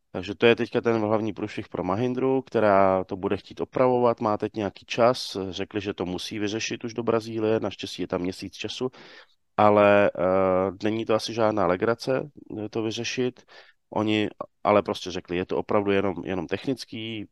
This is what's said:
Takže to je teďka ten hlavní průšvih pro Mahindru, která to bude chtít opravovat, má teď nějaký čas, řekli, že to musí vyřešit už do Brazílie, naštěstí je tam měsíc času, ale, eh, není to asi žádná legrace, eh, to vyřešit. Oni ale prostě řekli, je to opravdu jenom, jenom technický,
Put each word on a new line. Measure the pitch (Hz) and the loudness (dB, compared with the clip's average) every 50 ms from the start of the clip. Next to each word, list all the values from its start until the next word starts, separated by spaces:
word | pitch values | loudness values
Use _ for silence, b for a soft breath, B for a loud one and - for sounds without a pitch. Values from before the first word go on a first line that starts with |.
| _ _ | _ _
Takže | - 95 87 98 104 | -10 -8 -6 -6 -4
to | - - | 4 6
je | 117 117 | 6 6
teďka | 117 120 - - 120 | 4 2 -2 -2 -2
ten | - 120 113 113 | 0 2 0 2
hlavní | 104 104 110 107 110 110 | 2 0 0 0 0 -2
průšvih | 87 - 104 107 - 113 101 - | -4 -6 -8 -8 -8 -10 -12 -8
pro | - 87 85 | -6 -6 -2
Mahindru, | 90 90 107 123 127 123 127 131 131 131 135 | -2 -2 0 0 -2 -2 0 0 0 0 0
která | 127 - - 117 107 104 98 98 98 95 95 95 92 | -2 -2 0 2 4 6 6 6 6 6 4 2 0
to | - 104 | -4 -8
bude | 95 87 98 101 | -4 -2 -2 -2
chtít | - - - - - | -2 -4 -12 -8 -8
opravovat, | 82 - - - 131 127 123 123 123 120 117 - | -8 -6 0 2 2 2 4 4 2 2 2 2
má | 117 107 107 | 0 -2 0
teď | - 110 104 - | 0 -2 -4 -4
nějaký | 110 104 92 - - - | -4 -4 -4 -6 -8 -12
čas, | - - 131 117 123 127 - - - - 98 95 95 | -8 0 4 4 4 4 2 -4 -8 -6 -6 -6 -6
řekli, | 85 98 98 - - 104 | -6 -6 -8 -6 -6 -6
že | 95 104 92 | -4 -4 -4
to | - 95 | -4 -4
musí | 90 90 87 - - 104 107 | -4 -4 -6 -6 -8 -6 -4
vyřešit | 104 101 104 113 - - 123 - - | -4 -4 -4 -4 -4 -6 -6 -8 -8
už | 117 113 | -8 -8
do | 120 | -4
Brazílie, | 117 117 113 113 107 113 113 110 107 107 110 110 | -2 0 0 0 0 -2 -6 -2 0 0 0 0
naštěstí | 107 101 - - - - - - | 0 -4 -6 -8 -12 -12 -8 -8
je | 90 - | -6 -4
tam | 95 87 | -4 -4
měsíc | 90 92 92 - 101 90 - | -4 -4 -6 -8 -12 -14 -12
času, | - - 107 - - 127 127 B B B B B B B B B _ _ _ - | -10 -10 -10 -6 -6 -6 -6 B B B B B B B B B _ _ _ 0
ale, | - 107 104 104 104 104 101 101 101 101 - - | 4 6 6 8 8 6 6 6 6 4 2 2
eh, | - 87 92 92 95 95 95 92 92 95 98 90 101 | 0 0 2 2 2 2 2 2 2 0 -2 -4 -4
není | 107 107 110 113 110 | -4 -2 -2 -2 -2
to | 113 110 | 0 0
asi | 110 - - 113 | 0 0 -4 -2
žádná | 117 110 107 110 104 92 | 0 0 2 2 2 2
legrace, | 87 90 92 107 113 117 - - 135 131 135 156 147 _ - - - - 107 | 2 2 2 2 0 -2 -2 -2 -4 -4 -4 -4 -8 _ -20 -16 -12 -10 -8
eh, | 104 107 | -8 -6
to | - 113 | -6 -4
vyřešit. | 110 113 107 117 117 - - 127 123 127 123 - - B B B B B B B _ - | -4 -4 -4 -6 -6 -6 -4 -2 -2 -4 -4 -8 -20 B B B B B B B _ -6
Oni | - 104 107 107 107 107 104 85 - - - - _ _ - | -4 -2 0 2 2 0 0 -2 -4 -10 -14 -14 _ _ 2
ale | 101 104 101 | 4 4 4
prostě | - - 107 - - 92 | 4 2 -6 -6 -6 -8
řekli, | 85 90 - - 87 | -8 -8 -6 -4 -4
je | 90 92 | -4 -2
to | - 78 | -2 -2
opravdu | 71 90 - 104 107 101 101 | -4 -2 0 0 0 2 2
jenom, | 98 98 98 101 87 - - | 2 2 2 0 -4 -4 -6
jenom | - 95 95 80 | -6 -4 -4 -4
technický, | - 98 98 - 139 131 - - - - 113 110 113 113 107 104 - | -4 -6 -6 -4 -6 -6 -6 -8 -14 -12 -10 -10 -8 -10 -10 -12 -14